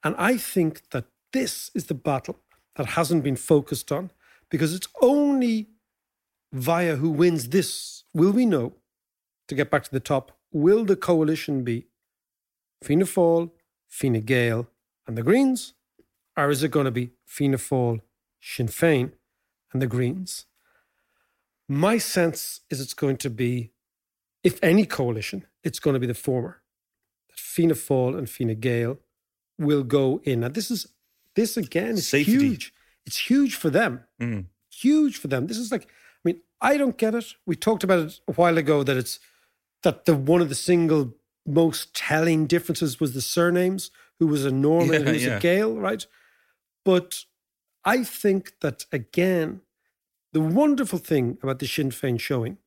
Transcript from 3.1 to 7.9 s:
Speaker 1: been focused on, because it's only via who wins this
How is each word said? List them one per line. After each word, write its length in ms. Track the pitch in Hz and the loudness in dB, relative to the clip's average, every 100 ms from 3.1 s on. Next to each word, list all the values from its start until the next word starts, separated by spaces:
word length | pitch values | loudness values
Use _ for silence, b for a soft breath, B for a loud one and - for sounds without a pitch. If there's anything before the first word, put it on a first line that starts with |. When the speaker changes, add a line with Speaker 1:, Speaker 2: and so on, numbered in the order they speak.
| 170 | 0
Speaker 1:
been 120 | 139 127 | 0 -4
focused 540 | - 151 143 131 - | 2 2 2 -8 -6
on, 220 | 147 185 _ b b b | -8 -8 _ b b b
because 240 | 165 156 | -2 -2
it's 140 | 180 - - | -2 -10 2
only 680 | 254 285 285 277 247 220 208 _ _ _ _ _ _ _ _ | 4 4 2 2 0 -2 -4 _ _ _ _ _ _ _ _
via 440 | 131 123 170 175 147 | -6 -2 0 0 0
who 140 | 160 | -2
wins 380 | 151 175 160 120 | 4 2 2 0
this 560 | 175 - - - | 0 0 -6 -12